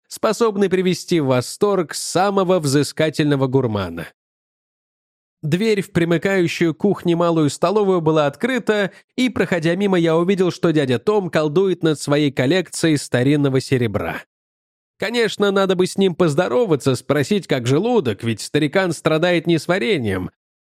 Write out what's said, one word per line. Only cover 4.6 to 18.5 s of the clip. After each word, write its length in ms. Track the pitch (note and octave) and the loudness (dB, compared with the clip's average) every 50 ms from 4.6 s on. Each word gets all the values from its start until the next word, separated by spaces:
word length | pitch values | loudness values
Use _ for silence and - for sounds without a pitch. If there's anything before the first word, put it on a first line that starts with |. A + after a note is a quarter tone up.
| _ _ _ _ _ _ _ _ _ _ _ _ _ _ _ _ - | _ _ _ _ _ _ _ _ _ _ _ _ _ _ _ _ -4
Дверь 380 | D3+ D3 F3+ A3 A3+ G#3+ G3 | -4 -2 0 2 0 0 0
в 100 | F3+ - | -2 -2
примыкающую 840 | _ F3 E3 E3 E3+ E3 - G3 G3 F#3+ F3 D#3+ - - F3 E3 D3+ | _ 0 2 2 0 0 0 0 0 2 0 0 0 0 0 0 0
к 40 | |
кухне 400 | - - G3+ F#3 - - F3 E3+ | 0 0 0 0 0 0 0 2
малую 320 | E3+ F3 E3+ E3+ E3 D#3 C#3+ | 2 2 2 2 2 2 0
столовую 500 | - - - E3+ G3+ G#3+ G#3 F#3+ F#3 F3 | 0 0 -2 0 2 2 2 2 2 2
была 280 | D#3+ D#3 D#3 D#3 D3 | 2 2 2 2 2
открыта, 640 | C#3+ C#3+ - - A#3+ C4 A#3+ - - G#3+ G#3 G3+ F3+ - - _ _ _ | 0 -2 -4 -4 -2 -2 -2 -2 0 0 0 0 -2 -4 -12 _ _ _
и, 100 | - B3+ | -2 -2
проходя 480 | B3 - - G3 - F#3+ F3 D3+ E3 E3+ | -2 0 -2 -2 -2 -2 0 0 0 0
мимо, 240 | F#3+ G#3 G3+ F#3+ F3 | 0 0 0 2 2
я 160 | E3 E3 D#3+ | 2 2 2
увидел, 360 | E3 F3 F3+ G3+ F3 F#3+ F3 | 2 2 0 2 2 0 0
что 200 | - - - E3+ | 0 0 -2 0
дядя 280 | D#3 D#3 C#3+ C3 B2 A#2 | 2 2 0 0 -2 -2
Том 300 | - G#3 G#3+ G#3 F#3+ E3+ | 0 0 0 0 -2 0
колдует 540 | - E3 D3+ D3+ D3 F3+ G3 F#3+ F3 E3+ - | -2 -2 -2 0 0 0 2 0 0 0 0
над 160 | D#3+ D3+ - | -2 -2 -2
своей 320 | - - C#3+ D3 D3+ C#3 | -2 -2 0 2 0 0
коллекцией 640 | C3+ - B2+ C3 E3+ F#3 E3+ - - - - D#3+ D#3 | 0 0 0 2 0 0 -2 -4 -6 -2 0 0 0
старинного 640 | C#3 - - - B2 B2 C#3 C#3+ D3 C#3+ C#3 C3 C3 | 0 -2 -2 -2 0 2 2 2 2 2 0 0 -2
серебра. 640 | - - C#3 B2 A#2+ A2 F#2+ G2+ F2+ D#2+ E2 - - _ _ _ _ _ _ _ _ _ _ _ _ _ _ | -2 0 0 0 0 -2 -2 -4 -6 -6 -8 -10 -14 _ _ _ _ _ _ _ _ _ _ _ _ _ _
Конечно, 540 | _ F#3+ G3+ A#3 A#3+ A3+ G3 - - G#3 G3+ | _ -6 -4 0 0 0 0 0 0 0 2
надо 240 | G3 G3 G3 F#3 F#3 | 2 2 2 2 2
бы 100 | F3 F#3 | 0 0
с 120 | F3 - | -2 2
ним 180 | - G3 F#3+ D#3+ | 0 0 0 2
поздороваться, 800 | - F#3 D#3+ C#3 E3+ F3+ - - B3 A#3+ G3 D#3 C3+ - C3+ B2+ | 2 0 0 2 0 0 0 0 0 2 2 0 0 2 0 -2
спросить, 500 | - - - C#3 D3 C#3 - G#3 G3+ - | -2 -2 -2 0 0 0 0 -2 -2 -2
как 220 | - C#3+ C3+ A#2+ | -2 -4 -2 0
желудок, 560 | B2 C3+ D3+ G#3 A#3+ B3+ A3 D3+ A#2 G#2 - - | 0 0 0 2 2 0 0 0 0 -6 -4 -4
ведь 160 | A#2 A2 - | -6 -4 -6
старикан 540 | - - | -8 -4